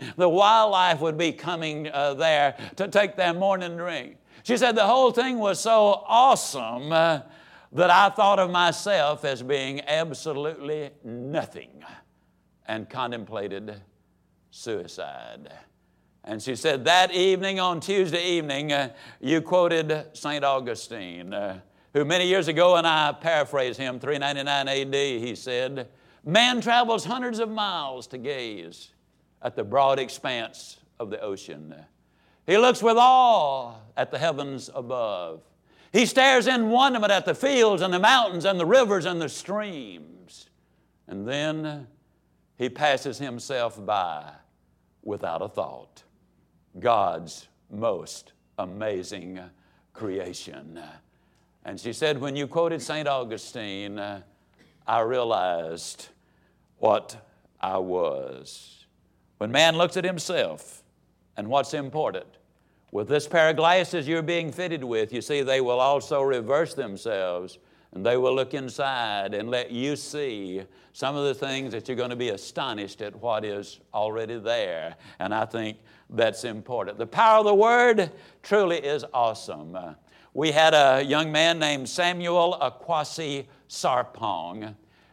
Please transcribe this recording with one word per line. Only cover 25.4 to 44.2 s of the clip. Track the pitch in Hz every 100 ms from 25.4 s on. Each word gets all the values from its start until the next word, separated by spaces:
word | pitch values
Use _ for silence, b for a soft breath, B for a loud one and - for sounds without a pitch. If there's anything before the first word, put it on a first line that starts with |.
| 131 123 131 135 117 b b b
'Man | 147 202 247 240
travels | 214 240 226 220
hundreds | 160 254 247 220
of | 226
miles | 220 202 175 139 127 -
to | 131
gaze | 131 135 117 101 82 - - _ _ _ _ _
at | 123
the | -
broad | 104 135 135 135
expanse | 127 - 139 120 113 - - - _ -
of | 107
the | 104
ocean. | 104 98 - 76 78 76 - _ _ _ _ _
He | - 202
looks | 254 -
with | 226 226
awe | 247 254 247 208 143 135 120 110 107 -
at | 123
the | 135
heavens | 165 139 139 131 -
above. | 139 120 127 110 92 85 78 _ _ b b b
He | 208 233
stares | 262 269 254 214
in | 247 220
wonderment | 240 277 240 208
at | 190
the | 180 151
fields | 269 262 220 185
and | 185
the | 180
mountains | 214 262 208 175
and | 190 185
the | 165
rivers | 262 220 196
and | 165 170
the | 147
streams. | - - 208 208 156 107 85 78 90 90 - - _ _ _ _ _ -
And | 98
then | 107 143 156 156 156 147 117 _ _ _ _ _ _ -
he | 123
passes | 123 151 135 143 110
himself | 139 120 - 131 117 110 98
by | 104 87 76